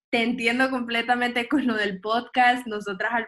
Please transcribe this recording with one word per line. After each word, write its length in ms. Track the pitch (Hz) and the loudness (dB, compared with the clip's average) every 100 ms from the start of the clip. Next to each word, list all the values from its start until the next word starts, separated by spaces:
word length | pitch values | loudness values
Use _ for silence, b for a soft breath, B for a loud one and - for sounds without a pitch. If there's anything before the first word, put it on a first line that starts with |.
| _ | _
te 80 | 233 | -2
entiendo 480 | 226 240 233 247 262 | 0 0 0 2 0
completamente 800 | 254 233 233 233 240 247 240 233 | 0 -4 -2 0 0 0 -2 0
con 180 | 285 254 | 0 2
lo 80 | |
del 260 | 214 208 185 | 0 -2 -2
podcast. 680 | 214 233 240 254 247 254 240 | -2 -2 -2 4 4 4 -2
Nosotras 440 | 208 202 196 214 | -6 -6 -4 -2
al 120 | 233 | -2